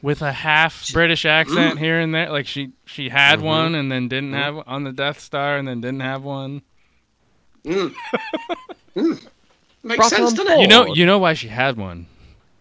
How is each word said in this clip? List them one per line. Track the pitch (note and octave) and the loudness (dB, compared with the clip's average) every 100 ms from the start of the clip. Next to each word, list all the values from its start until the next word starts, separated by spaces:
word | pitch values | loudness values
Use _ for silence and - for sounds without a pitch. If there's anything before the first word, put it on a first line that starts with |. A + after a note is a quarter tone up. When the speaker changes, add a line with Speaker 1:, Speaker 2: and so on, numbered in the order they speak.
Speaker 1:
with | C#3 D3 | -4 -4
a | D3 | -4
half | B2+ D#3+ D3+ D#3+ - - | -6 0 2 2 0 -4
British | D#3 E3 E3 | 0 2 2
accent | D#3+ D#3 D#3 D#3+ E3+ D#3 | 2 2 2 2 0 0
Speaker 2:
Mm. | |
Speaker 1:
here | D#3 E3 | -2 0
and | D#3+ | 0
there. | D#3+ E3+ | -2 -2
Like, | D3 C#3 | -4 -6
she, | - C#3 - - | -8 -10 -12 -20
she | - C3+ | -10 -4
had | B2 C#3 - | 2 4 4
Speaker 3:
Mm-hmm. | D#3 | 2
Speaker 1:
one | D#3 D#3+ | 0 0
and | E3 C#3 | -2 -2
then | B2+ B2 | -2 -2
didn't | C3 C#3 | -4 -4
Speaker 3:
Mm-hmm. | C#3 C#3+ D3+ | -4 -6 -6
Speaker 1:
have | C3+ | -10
on | C3 | -8
the | C#3+ | -8
Death | C3 C#3 D3+ | -4 -6 -6
Star | - C#3+ C#3+ C#3+ | -8 -4 -2 -2
and | C3+ | -4
then | B2 | -6
didn't | A#2+ C3+ | -6 -6
have | C3 C3+ | -6 -6
one. | C#3 C3+ C3+ C#3+ _ _ _ _ _ _ _ _ _ _ | -8 -8 -8 -12 _ _ _ _ _ _ _ _ _ _
Speaker 2:
Mm. | C#3+ F3+ E3 - | -4 -2 -4 -8
Speaker 1:
<laughs> | A5 - A5 - A#5 - B5+ - _ F3 | -8 -8 -6 -10 -8 -12 -12 -20 _ -4
Speaker 2:
Mm. | D#4 C#4+ - _ _ _ _ _ | -4 -4 -12 _ _ _ _ _
Makes | A#3 A#3 | -8 2
Speaker 3:
Rock | A3+ | 4
Speaker 2:
sense, | - A#3+ | 4 2
Speaker 3:
on | A3+ | 2
Speaker 2:
doesn't | G4+ D#4+ | 4 4
it? | |
Speaker 1:
You | G3+ | 8
know, | A3 A#3+ | 8 6
Speaker 3:
board. | D3 | 4
Speaker 1:
you | F3 | 4
know | G3+ | 4
why | F3+ | 2
she | D#3+ A2+ | 0 -4
had | A2 C3+ A#2+ | -2 -2 -2
one? | F#2+ E2+ E2+ _ - _ _ _ | -8 -10 -16 _ -20 _ _ _